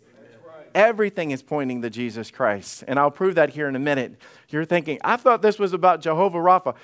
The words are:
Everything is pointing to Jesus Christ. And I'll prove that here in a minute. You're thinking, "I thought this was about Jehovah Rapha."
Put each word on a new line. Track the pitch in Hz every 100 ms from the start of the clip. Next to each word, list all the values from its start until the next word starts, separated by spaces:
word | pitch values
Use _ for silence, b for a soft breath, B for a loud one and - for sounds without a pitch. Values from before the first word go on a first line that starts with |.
| _ _ - - - - -
Everything | - 220 214 208 196 160
is | 131
pointing | - 151 131 123
to | 117
Jesus | 110 123 110 110
Christ. | - 123 101 - - -
And | 135
I'll | 147
prove | - 190
that | 170 151
here | 135 143
in | 131
a |
minute. | 147 139 117 - B B B
You're | 151
thinking, | 160 175 156 139
"I | - 240
thought | 262 226
this | 208 208
was | 196
about | 180 185 165
Jehovah | 165 160 190 170
Rapha." | 175 185 135 -